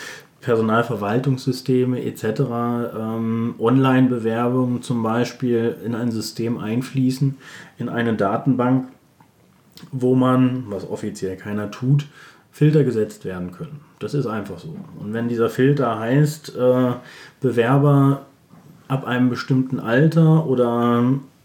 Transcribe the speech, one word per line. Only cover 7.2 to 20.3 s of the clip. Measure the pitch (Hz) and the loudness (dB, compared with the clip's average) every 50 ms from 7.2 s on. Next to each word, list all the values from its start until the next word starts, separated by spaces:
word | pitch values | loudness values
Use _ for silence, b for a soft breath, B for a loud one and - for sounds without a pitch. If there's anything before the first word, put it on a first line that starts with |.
| 143 135 135 B B B B B B B B - | 0 -2 -2 B B B B B B B B -10
in | 117 120 | -8 -6
eine | - 117 117 117 110 | -4 -2 0 0 0
Datenbank, | 101 101 98 104 - - 139 123 120 123 127 131 131 - - - _ _ _ _ _ _ _ _ _ _ _ _ _ _ _ _ - - - | 0 0 0 0 0 0 0 0 2 2 2 2 0 -2 -6 -12 _ _ _ _ _ _ _ _ _ _ _ _ _ _ _ _ -20 -14 -12
wo | 139 127 127 127 127 | -4 -2 2 2 4
man, | 131 127 127 127 127 127 123 127 127 120 104 | 4 4 4 4 4 4 2 0 -4 -6 -8
was | 101 92 - | -8 -8 -8
offiziell | - 104 - 110 104 92 - 95 95 95 | -8 -8 -8 -8 -8 -8 -6 -6 -8 -8
keiner | 92 - 107 104 104 104 104 | -8 -8 -6 -6 -6 -6 -8
tut, | - - 123 127 147 143 147 B B B B B B B B B | -8 -4 0 2 2 2 0 B B B B B B B B B
Filter | - - 147 151 147 156 131 | -2 2 2 4 4 4 2
gesetzt | 123 110 110 107 107 - - - | 2 0 0 -2 -4 -6 -10 -10
werden | 98 90 90 90 90 - | -10 -8 -8 -8 -10 -10
können. | - - - - - - _ _ | -12 -14 -14 -16 -18 -20 _ _
Das | - 101 - 147 | -12 -8 -4 -4
ist | 143 123 | -4 -2
einfach | 107 110 107 98 - 90 - | -2 -4 -6 -8 -10 -12 -14
so. | - 80 78 95 92 - - - | -14 -14 -14 -14 -16 -16 -16 -14
Und | 101 104 110 | -10 -8 -6
wenn | 113 120 120 | -4 -4 -4
dieser | 120 113 117 113 | -2 0 0 0
Filter | - - 127 139 147 143 127 117 110 | 2 4 4 4 4 4 0 -2 -2
heißt, | 107 113 117 131 147 151 147 - - - - - | -2 -2 2 4 4 4 2 0 -6 -14 -12 -4
äh, | 110 123 127 127 127 127 123 120 120 B B B B B B B _ | 2 2 4 4 4 2 0 0 -4 B B B B B B B _
Bewerber | - 123 110 117 113 120 139 143 143 147 143 139 139 139 139 139 - - _ _ _ _ - - - - - - _ | -2 0 2 2 2 4 4 4 6 6 6 6 6 4 2 0 -4 -12 _ _ _ _ -20 -20 -20 -20 -20 -18 _
ab | - 135 135 - | -6 -6 -4 -2
einem | 113 123 123 127 123 | -2 0 2 2 2
bestimmten | 117 - - - 135 131 131 - 127 - | 0 -2 -2 0 0 0 0 0 -4 -6
Alter | - 110 117 127 156 156 151 165 160 160 | -2 0 2 4 4 4 4 4 4 6